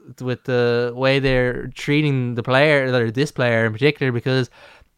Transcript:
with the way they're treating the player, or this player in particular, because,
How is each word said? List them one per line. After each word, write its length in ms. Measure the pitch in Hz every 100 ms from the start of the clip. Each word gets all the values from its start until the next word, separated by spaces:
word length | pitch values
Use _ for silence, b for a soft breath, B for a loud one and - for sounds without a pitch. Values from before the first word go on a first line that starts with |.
| 135 127
with 240 | 127 120
the 480 | - 123 120 120 120
way 240 | 120 135 135
they're 500 | 135 127 123 131 127
treating 640 | - - 147 151 135 123
the 80 | 120
player, 500 | 120 131 151 143 131
or 180 | 127 113
this 220 | 113 151
player 320 | - 123 113
in 80 | 113
particular, 400 | 107 143 151 135
because, 380 | 117 135 131 120 B B B B